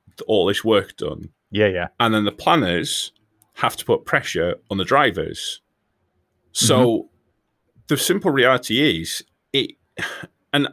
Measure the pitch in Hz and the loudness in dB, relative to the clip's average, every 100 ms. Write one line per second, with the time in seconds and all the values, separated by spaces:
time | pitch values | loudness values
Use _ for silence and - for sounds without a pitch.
0 | _ - - 104 90 101 110 104 - - | _ -14 0 2 2 0 2 2 0 -8
1 | 76 80 82 _ _ 101 104 90 87 - | -8 -8 -14 _ _ 2 2 2 -4 -2
2 | 117 110 101 - - 165 92 87 - - | 0 2 -2 -2 2 2 2 0 -2 -6
3 | - - _ _ _ - 120 - - 107 | -8 -14 _ _ _ -4 -4 -2 -2 -2
4 | - 139 - 85 87 - _ 98 85 139 | 0 -4 -2 -2 -2 -4 _ -6 0 2
5 | 135 82 80 85 - - _ _ _ _ | 2 -2 -6 -8 -10 -12 _ _ _ _
6 | _ _ _ _ _ - 113 - 123 113 | _ _ _ _ _ -2 2 4 4 2
7 | - _ _ _ _ _ _ _ - 143 | -4 _ _ _ _ _ _ _ -4 -2
8 | - 196 196 139 123 123 - 120 147 82 | 0 0 0 4 4 4 0 0 2 0
9 | 82 - - _ _ 139 - - _ - | -4 -10 -12 _ _ -4 -4 -10 _ -12
10 | - - - _ _ 143 139 | -12 -12 -16 _ _ -2 0